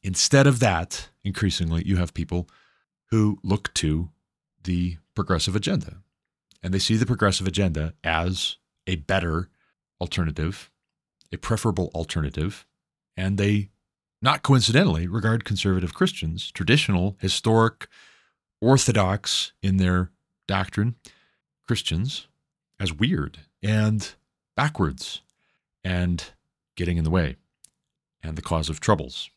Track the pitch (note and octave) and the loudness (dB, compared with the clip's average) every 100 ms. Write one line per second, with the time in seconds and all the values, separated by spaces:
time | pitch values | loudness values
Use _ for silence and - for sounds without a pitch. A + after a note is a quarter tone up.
0 | G2 F#2 - C#3 C#3 A#2+ A#2 E2+ E2+ - | -4 -2 4 6 6 6 2 2 -2 -8
1 | - _ G2+ F#2+ G2 - E2+ E2 F2 F#2 | -12 _ -6 0 0 0 0 0 0 0
2 | E2+ - D#2+ F2+ F2 _ _ _ _ _ | 0 -4 -4 -4 -6 _ _ _ _ _
3 | _ A2+ G#2 - - G2 - - D#2 D#2 | _ 2 2 0 -2 -2 -2 -2 0 -2
4 | E2+ _ _ _ _ _ F#2 F2 F2 E2+ | -4 _ _ _ _ _ -4 0 -2 -4
5 | _ - - E2+ F#2+ G2+ - F#3+ - - | _ -6 0 0 0 -2 0 -2 -4 -18
6 | _ _ _ _ _ _ F2+ F#2+ - A2 | _ _ _ _ _ _ -4 -2 2 2
7 | A#2 A#2 G2+ - F#2+ F#2+ F#2+ D2+ D#2 - | 2 2 2 2 -2 0 0 0 -4 -6
8 | E2 E2 F2+ F#2 - - _ _ - F2+ | -2 0 0 -2 -4 -8 _ _ -6 -6
9 | D2 F#2+ E2+ D#2+ F2+ _ _ _ _ _ | -2 0 0 -2 -4 _ _ _ _ _
10 | F2 - D#2+ D2+ D#2+ G2 - _ _ _ | -6 -2 -4 -2 -4 -6 -18 _ _ _
11 | _ _ _ D#2+ - A2 A#2 F#2+ F2+ E2 | _ _ _ -12 -4 -2 0 0 -2 -4
12 | D#2+ E2+ D2 D2 E2 - _ _ _ _ | -4 -4 -4 -2 -4 -6 _ _ _ _
13 | _ - F#2+ G2 G2+ G#2 G2+ _ _ _ | _ -6 -2 2 2 2 -2 _ _ _
14 | _ _ B2 D#3 - C3+ G#2+ B2 F3+ D#2+ | _ _ 0 0 4 4 6 4 4 2
15 | F2 G#2+ A2 A2+ - G2+ G2+ F#2 F2 - | -2 -2 0 0 -2 -2 0 0 -2 0
16 | F#3 - D#2+ E2 - - E3 D3+ - F#2 | -2 0 -6 -6 -10 -6 2 2 2 0
17 | F#2 F#2+ F#2+ - A#2 A2+ A2+ - - - | 0 -2 -4 -2 2 4 4 0 -20 -20
18 | - _ _ _ _ _ A2+ C3 - G#2+ | -20 _ _ _ _ _ 4 4 4 2
19 | F#2 G2+ - - - _ G2 F#2+ F#2 F2+ | 2 0 -2 -4 -4 _ 2 4 4 2
20 | F2+ _ _ _ - G2 F#2 - A2 A#2 | 0 _ _ _ -4 -4 -2 -2 -2 -4
21 | - _ _ _ _ _ - A2+ - E2 | -18 _ _ _ _ _ -4 -4 -2 -4
22 | B2 - - _ _ _ _ _ G2 D#2 | -4 -8 -14 _ _ _ _ _ -8 -2
23 | B2 F#3 C#2+ - - _ G#2 G#2+ G#2+ G#2+ | -2 0 -4 -10 -20 _ 0 2 2 0
24 | - - _ _ _ - D3 D3+ E2 B1+ | -4 -16 _ _ _ -2 -2 0 -2 -2
25 | - - _ _ _ _ _ _ F#2 F2+ | -12 -14 _ _ _ _ _ _ -4 0
26 | F2+ E2+ - _ _ _ _ - F2 E2+ | 0 -2 -6 _ _ _ _ -6 -2 0
27 | D#2 F2+ D2 B1+ _ _ - _ _ _ | 2 2 0 -4 _ _ -20 _ _ _
28 | _ _ E2 D#2+ - E2 D#2 D#2 - F#2 | _ _ -8 -8 -2 -2 -2 -2 0 0
29 | B1+ - - | -2 -12 -14